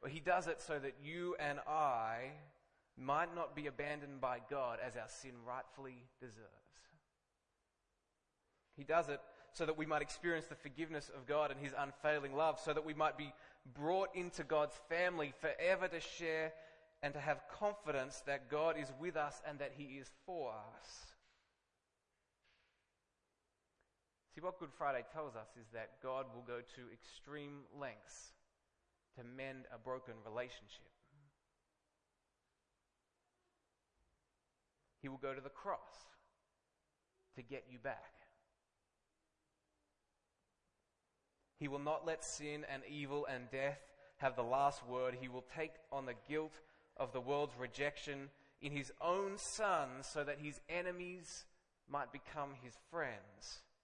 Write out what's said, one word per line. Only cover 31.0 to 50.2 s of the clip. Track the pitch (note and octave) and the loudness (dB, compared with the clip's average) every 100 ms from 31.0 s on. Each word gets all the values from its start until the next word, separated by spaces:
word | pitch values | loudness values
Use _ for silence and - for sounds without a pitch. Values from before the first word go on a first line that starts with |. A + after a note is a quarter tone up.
| _ - - _ _ _ _ _ _ _ _ _ _ _ _ _ _ _ _ _ _ _ _ _ _ _ _ _ _ _ _ _ _ _ _ _ _ _ _ _ | _ -20 -20 _ _ _ _ _ _ _ _ _ _ _ _ _ _ _ _ _ _ _ _ _ _ _ _ _ _ _ _ _ _ _ _ _ _ _ _ _
He | C#3 | -10
will | C3+ | -4
go | C3+ | -2
to | C3+ | -2
the | C3+ | -6
cross | - G3 F3+ - - - - _ _ _ _ _ _ _ _ _ _ _ - | -8 -2 -2 -2 -18 -20 -20 _ _ _ _ _ _ _ _ _ _ _ -16
to | |
get | A#2+ C3+ - | -8 -8 -8
you | B2 | -8
back. | B2 A#2+ - - - _ _ _ _ _ _ _ _ _ _ _ _ _ _ _ _ _ _ _ _ _ _ _ _ _ _ _ _ _ _ _ _ _ | -6 -6 -10 -20 -20 _ _ _ _ _ _ _ _ _ _ _ _ _ _ _ _ _ _ _ _ _ _ _ _ _ _ _ _ _ _ _ _ _
He | D3 | -2
will | C#3 | 0
not | C#3+ D#3 D#3+ | 0 0 2
let | D#3+ | 0
sin | - - D3 D3 D3+ | -2 -4 -2 -4 -4
and | C3+ B2 | -6 -6
evil | D3 C#3+ C#3+ D3 | -4 0 0 0
and | C3 B2 | -2 -2
death | C3+ C#3 C#3+ - - - - | 2 2 0 -8 -20 -20 0
have | C3+ B2+ | 2 4
the | |
last | A#2 B2+ C#3 C#3+ A#2+ | 4 8 8 6 -2
word. | B2 B2+ B2 | 2 2 0
He | C3 | -4
will | B2 B2+ | -6 -8
take | - D#3+ D#3 - | -4 -4 -4 -4
on | C#3 C3 | -4 -2
the | A#2 - | -6 -2
guilt | D3+ D#3 - - - - - | 0 0 -6 -20 -20 -20 -2
of | B2+ | 0
the | C3 | 0
world's | B2 C#3+ D3 A#2+ | 2 2 2 0
rejection | B2+ B2 C#3+ C#3+ - C#3 C#3 - - _ | -6 0 0 0 -6 -6 -6 -14 -20 _
in | C#3+ | -4
his | C#3+ C3+ - | -2 -4 -2
own | E3 F#3 G3 G3+ | 2 2 2 -2
son | - - G#3+ F3 C#3 C3 | -4 2 6 6 4 -2
so | C3+ D#3 | -4 -2